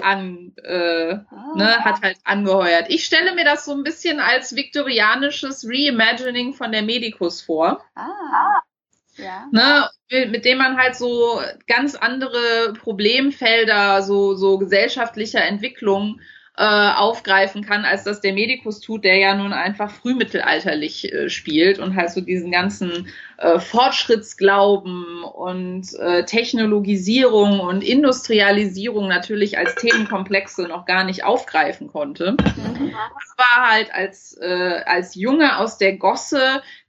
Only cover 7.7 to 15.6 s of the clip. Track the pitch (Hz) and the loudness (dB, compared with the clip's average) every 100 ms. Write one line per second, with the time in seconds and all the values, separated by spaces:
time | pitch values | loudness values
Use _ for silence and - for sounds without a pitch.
7.7 | 381 - - 247 415 349 - 370 392 - | 0 -8 -16 -14 -12 -4 0 2 0 -2
8.7 | _ _ _ _ - 196 185 262 220 262 | _ _ _ _ -16 -14 -14 -2 2 4
9.7 | 285 - - - 254 247 220 240 262 262 | 4 0 -6 -4 -2 -2 0 0 2 2
10.7 | 262 254 247 247 240 233 226 - - - | 2 0 0 -2 0 0 0 -6 -8 -2
11.7 | 240 285 - 233 262 262 240 233 226 226 | 0 0 -2 -4 -2 -4 -2 0 0 0
12.7 | 214 - 196 208 247 277 277 240 226 220 | -4 -8 -2 2 2 0 0 2 4 4
13.7 | 208 202 196 196 202 202 196 196 190 190 | 4 4 2 2 2 2 2 2 2 2
14.7 | 196 240 262 233 214 220 233 175 202 | 2 2 -2 -6 -6 -4 0 0 -2